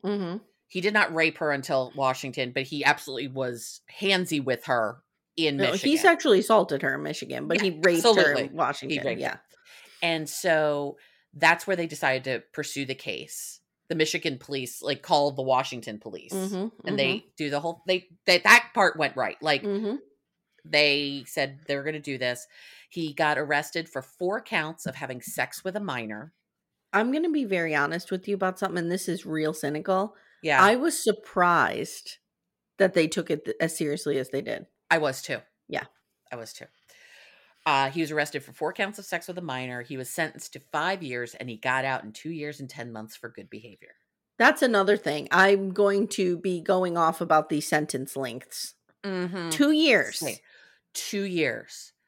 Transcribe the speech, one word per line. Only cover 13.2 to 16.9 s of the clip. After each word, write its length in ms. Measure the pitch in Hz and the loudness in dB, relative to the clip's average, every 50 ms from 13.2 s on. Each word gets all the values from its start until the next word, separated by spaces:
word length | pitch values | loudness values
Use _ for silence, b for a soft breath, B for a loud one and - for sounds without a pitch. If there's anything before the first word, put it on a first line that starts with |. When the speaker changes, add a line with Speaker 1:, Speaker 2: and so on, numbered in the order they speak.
| - - - - - - - - _ _ _ _ _ - | -10 -12 -14 -14 -12 -14 -16 -18 _ _ _ _ _ -4
Speaker 2:
The 80 | 165 | 0
Michigan 420 | 160 156 156 - 165 - 165 135 123 | 0 2 2 0 -2 -2 -4 -6 -6
police, 440 | - - 143 135 127 120 - - | -8 -8 -6 -6 -6 -8 -10 -8
like, 200 | - 135 139 - | -6 -6 -6 -4
called 360 | - - 175 147 143 147 143 139 | -2 2 2 4 4 2 0 -2
the 60 | 131 | 0
Washington 560 | 131 127 127 135 - 131 120 113 113 107 107 | 2 2 2 2 0 -4 -10 -10 -10 -12 -10
police, 340 | - 113 92 82 - - - | -12 -12 -14 -14 -12 -8 -6
Speaker 1:
Mm-hmm, 520 | 190 190 196 208 185 196 226 - - - | -6 -6 -4 -4 -6 -6 -6 -8 -10 -8
Speaker 2:
and 120 | - | -4